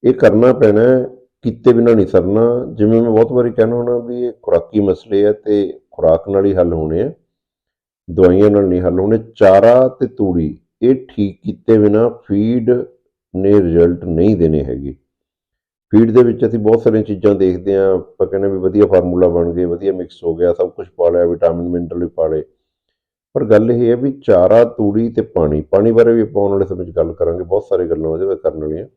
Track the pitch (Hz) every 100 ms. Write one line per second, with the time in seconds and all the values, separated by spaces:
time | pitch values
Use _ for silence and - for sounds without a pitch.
0 | 113 131 113 104 123 123 113 104 120 131
1 | 127 - _ _ 120 - 127 117 117 113
2 | 95 92 90 104 117 120 131 110 104 113
3 | 117 110 117 123 120 113 110 120 120 120
4 | 120 123 123 110 - 85 82 107 101 90
5 | - 101 104 104 - 104 95 - _ -
6 | 80 85 - 98 98 92 87 82 78 80
7 | 123 165 _ _ _ _ _ _ _ _
8 | - 85 92 90 104 101 98 90 90 90
9 | 98 110 113 - 101 95 110 123 131 127
10 | - - 101 85 78 - _ _ 120 131
11 | - - 101 - - 104 - 110 104 104
12 | 117 117 _ 98 110 123 113 123 104 _
13 | _ _ _ 92 98 104 90 82 85 87
14 | 87 80 95 104 82 78 67 64 69 -
15 | _ _ _ _ _ _ _ _ _ 107
16 | 113 110 120 113 113 113 104 113 113 110
17 | 107 101 104 101 95 90 92 98 98 92
18 | - _ 95 95 101 95 92 101 101 92
19 | 90 87 90 85 85 85 90 85 98 92
20 | 87 - 85 82 87 85 92 - 92 _
21 | 87 87 87 85 85 85 87 87 85 85
22 | 87 - 80 78 - _ _ _ _ _
23 | _ _ _ - 113 107 113 120 120 120
24 | 135 131 - 95 92 110 120 - 107 104
25 | 117 117 110 - 78 76 76 95 110 113
26 | 117 117 107 101 101 98 95 92 87 85
27 | 82 82 85 85 90 98 - 95 87 80
28 | 80 80 95 87 78 78 78 80 110